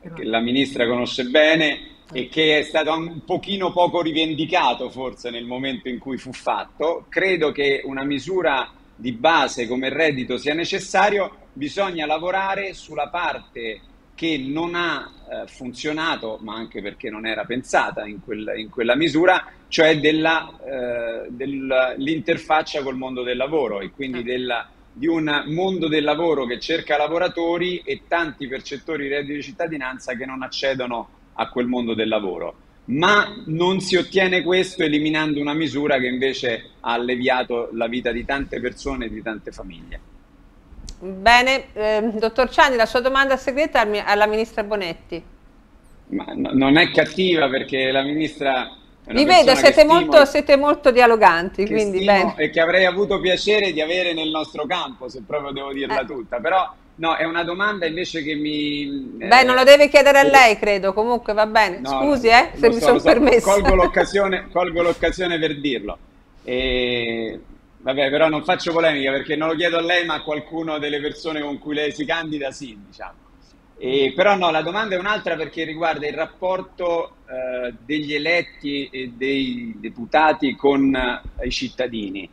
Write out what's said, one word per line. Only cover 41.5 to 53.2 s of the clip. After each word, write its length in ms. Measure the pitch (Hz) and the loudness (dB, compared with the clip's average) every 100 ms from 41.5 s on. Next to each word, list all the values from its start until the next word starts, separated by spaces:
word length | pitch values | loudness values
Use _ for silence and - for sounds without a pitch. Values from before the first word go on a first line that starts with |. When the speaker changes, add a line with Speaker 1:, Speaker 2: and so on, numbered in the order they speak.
| 262 - | 0 -4
Speaker 1:
ehm, 460 | 214 214 214 226 208 | -4 0 0 0 -2
dottor 300 | 220 220 254 | -2 0 0
Ciani, 260 | - 294 247 | 4 4 4
la 100 | 220 | 2
sua 140 | 254 | 2
domanda 360 | 254 269 269 254 | 0 2 2 0
segreta 420 | 277 262 311 277 | -2 -2 0 2
al 80 | 208 | 0
mi-, 140 | 208 - | -2 0
alla 220 | 208 214 | 2 2
ministra 360 | 214 226 - | 2 -2 -4
Bonetti. 600 | 208 214 175 165 - 247 - - - - _ - _ - - | -4 -4 -4 -8 -12 -12 -12 -20 -20 -20 _ -20 _ -20 -10
Speaker 2:
Ma 160 | - - - | -8 -6 -6
no, 160 | 139 | 0
non 240 | 131 135 151 | 2 6 6
è 140 | 175 | 6
cattiva 580 | 175 151 - 185 165 139 | 4 2 0 2 4 2
perché 420 | 131 - 135 131 | 0 -2 -2 0
la 120 | 135 | 0
ministra 640 | 139 151 151 - 139 131 110 - - _ | 0 -2 -4 -2 -2 -2 -4 -12 -20 _
è 60 | - | -2
una 80 | 240 | 2
Speaker 1:
Vi 60 | 294 | 8
Speaker 2:
persona 120 | 359 | 8
Speaker 1:
vedo, 120 | 262 | 8
Speaker 2:
che 40 | 269 | 8
Speaker 1:
siete 220 | 285 311 | 8 8
Speaker 2:
stimo 120 | 302 330 | 8 6
Speaker 1:
molto, 220 | 311 311 | 8 8
Speaker 2:
e 40 | 277 | 8
Speaker 1:
siete 300 | 294 285 277 | 4 4 4
molto 340 | 294 294 277 | 6 4 4
dialoganti, 720 | 240 240 226 196 170 185 - 202 | 6 6 8 6 6 -2 -4 -2
Speaker 2:
che 80 | |
Speaker 1:
quindi 240 | 214 208 185 | 0 0 0
Speaker 2:
stimo 140 | 202 | 4
Speaker 1:
bene. 220 | 196 180 - | 4 4 0
Speaker 2:
e 120 | 151 | -2
che 80 | 165 | 2
avrei 260 | 165 185 185 | 4 4 4
avuto 340 | 180 202 | 2 0
piacere 520 | 190 | 0